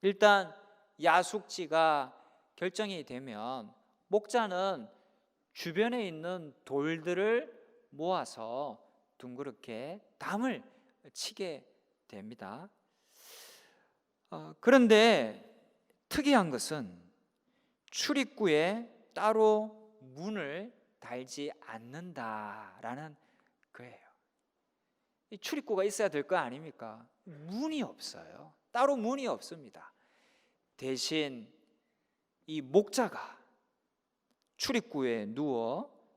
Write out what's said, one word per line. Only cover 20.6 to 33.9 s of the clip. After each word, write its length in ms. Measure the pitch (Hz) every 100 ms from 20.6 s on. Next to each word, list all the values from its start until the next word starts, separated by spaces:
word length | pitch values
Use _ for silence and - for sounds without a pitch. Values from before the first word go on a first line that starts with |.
| 220 _ _ _
달지 540 | - 123 127 - 143 -
않는다라는 1500 | - 113 117 143 180 143 113 110 107 104 104 92 110 127 156 147 _ _ _ _ _
거예요. 280 | - 123 107 - _ _ _ _ _ _ _ _ _ _ _ _
이 80 | 208
출입구가 460 | - 302 - 190
있어야 240 | 196 202 202
될 180 | 147 143
거 100 | 180
아닙니까? 720 | 135 127 160 - 113 110 117 _
문이 580 | - 147 156 208 311 311
없어요. 680 | 180 - - - - - 156 _ _
따로 240 | 240 277 277
문이 300 | 214 269 247
없습니다. 680 | 123 - 165 127 - - _ _ _ _ _ _ _ _ _
대신 760 | 131 131 - 156 147 127 107 _ _ _ _ _ _ _ _ _ -
이 140 | 156
목자가 800 | 131 160 208 - 233 - - - _ _ _ _ _